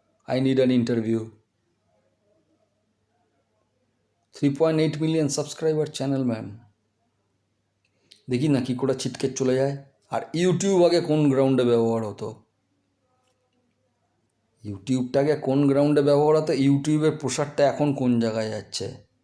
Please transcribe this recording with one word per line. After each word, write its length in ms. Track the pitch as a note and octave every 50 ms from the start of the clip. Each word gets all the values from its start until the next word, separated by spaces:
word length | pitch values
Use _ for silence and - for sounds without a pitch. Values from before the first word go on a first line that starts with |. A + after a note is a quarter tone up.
| _ _ _ _ _ -
I 120 | C3 C3
need 180 | C3 C3 C3 B2+
an 120 | C3 B2+
interview। 480 | B2+ B2 A#2 A#2 A#2+ A#2 A2 A2+ A2+ A2+ A2 A2 - _ _ _ _ _ _ _ _ _ _ _ _ _ _ _ _ _ _ _ _ _ _ _ _ _ _ _ _ _ _ _ _ _ _ _ _ _ _ _ _ _ _ _ _ _ _ _ _ _ _ _ _ _ _ _ _ _ _ _ -
Three 220 | - D3 C#3+ C#3
point 220 | C#3 D#3+ D#3+ D#3+ D#3
eight 220 | D#3+ D#3 D#3 D3
million 280 | D#3+ D#3+ D#3+ D#3+ D3+ C3+
সাবস্ক্রাইবার 580 | C#3+ - C#3+ D3 - - D#3+ D#3+ D#3 D#3 D3+
চ্যানেল, 380 | D3 - - C3+ C#3 C#3 C3+ C3
ম্যাম। 340 | B2 A2+ A2 G#2+ G#2 G#2 A2+ - _ _ _ _ _ _ _ _ _ _ _ _ _ _ _ _ _ _ _ _ _ _ _ _ _ _ _ _ _ - _ _ -
দেখি 180 | B2 B2 C#3+ D#3
না 120 | C#3 B2
কি 140 | B2 B2 B2
করে 200 | B2+ C#3 C3 C3
ছিটকে 360 | C3 - C3 - - - C3
চলে 240 | B2+ - C3+ B2+ B2+
যায়। 300 | C3 C3+ C#3 C#3+ C#3 - - _ _ _ -
আর 120 | A#2+ A2+ - - -
YouTube 520 | D#3+ F3+ F#3 F3+ F3 F#3+ G3 G3 F3+ F3
আগে 140 | E3 E3+ E3+
কোন 300 | D#3+ C#3+ D3+ D#3 D3 C#3+
গ্রাউন্ডে 340 | C3 C3 C3+ C3+ C3+ B2+ B2
ব্যবহার 400 | A#2+ A#2 A#2 A2+ A2+ A2+ A2+ A2+
হতো? 380 | G#2 G2+ - G#2+ G#2+ A2 - _ _ _ _ _ _ _ _ _ _ _ _ _ _ _ _ _ _ _ _ _ _ _ _ _ _ _ _ _ _ _ _ _ _ _ _ _ _ _ _ _ _ _ _ G#2+
YouTube-টা 540 | G#2 G2+ F#2+ - - C3 B2+ B2+ B2 - C3+
আগে 160 | C#3+ D3+ D3
কোন 320 | D3 - C3 C3 C#3+ C#3+ C#3
গ্রাউন্ডে 340 | C3+ C#3 C#3+ D3 D3 D3 C#3
ব্যবহার 340 | D3 C#3+ C#3+ D3+ D3+ D#3
হতো? 160 | D#3 D3+ E3 D#3+
YouTube-এর 680 | C3 C3+ C#3 C#3 C#3 C#3 D#3 D3+ D3+ D3+ D#3 D3 D3+
প্রসারটা 480 | - B2 - - C#3+ C#3+ - - C#3+
এখন 280 | C3+ A#2 - D3 D3 C3+
কোন 260 | C3 C3 B2 A#2+ A#2
জায়গায় 300 | A#2 A2+ A2 A2+ A2 A2
যাচ্ছে? 440 | G#2+ G#2+ G2+ - - - G2 F#2+ - - - _ _ _